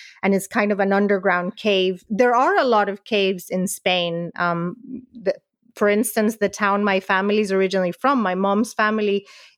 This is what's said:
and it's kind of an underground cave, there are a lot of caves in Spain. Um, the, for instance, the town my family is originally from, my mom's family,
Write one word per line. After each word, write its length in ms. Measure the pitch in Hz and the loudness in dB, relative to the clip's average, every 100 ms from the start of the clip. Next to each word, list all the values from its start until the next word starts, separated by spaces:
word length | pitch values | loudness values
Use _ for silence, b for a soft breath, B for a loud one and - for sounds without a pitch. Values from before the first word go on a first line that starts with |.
| B B | B B
and 120 | 196 | 0
it's 140 | 196 190 | 0 0
kind 260 | - 208 | -2 0
of 80 | 196 | 0
an 100 | 196 | 2
underground 640 | 196 202 196 190 180 180 - | 2 2 2 2 0 -2 -4
cave, 480 | 220 196 185 185 - | 0 0 0 -4 -4
there 260 | 208 247 240 | 0 2 4
are 220 | 294 392 | 2 2
a 80 | 277 | 2
lot 240 | 214 202 | 2 0
of 160 | 196 - | -4 -4
caves 440 | 208 190 185 - | 0 0 -2 -4
in 180 | 185 185 | -4 -4
Spain. 640 | - 196 185 175 170 170 - | -4 -2 0 0 -4 -6 -4
Um, 400 | 175 170 175 - - - - | -2 -2 -4 -8 -14 -16 -16
the, 220 | - 185 - _ _ _ - | -8 -6 -6 _ _ _ -2
for 120 | 208 | 2
instance, 500 | 208 214 - 214 220 | 2 0 0 0 0
the 120 | 202 | -4
town 340 | - 208 202 | -2 0 0
my 160 | 208 190 | 2 0
family 400 | 190 190 196 208 | 0 0 2 0
is 120 | 202 | 0
originally 400 | 190 190 190 180 | 0 0 0 -2
from, 280 | 175 262 269 | -2 0 0
my 140 | 196 | 0
mom's 400 | 185 196 202 226 | 0 0 0 0
family, 540 | - 214 214 208 202 196 B B | 0 0 0 0 -2 -4 B B